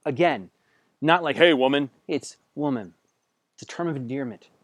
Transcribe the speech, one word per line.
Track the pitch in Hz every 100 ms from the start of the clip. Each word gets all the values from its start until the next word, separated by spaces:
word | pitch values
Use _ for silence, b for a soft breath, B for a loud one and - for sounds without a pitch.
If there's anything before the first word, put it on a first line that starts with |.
Again, | - 131 170 127 90 _ _ _ _ _
not | 147 175
like, | 160 135
Hey, | 170
woman. | 143 131 143 139 _ -
It's | 151 - - _
woman. | - 147 127 95 _ _ _ _ _ _
It's | _
a | -
term | - 170
of | 143
endearment. | 120 131 131 98 _ _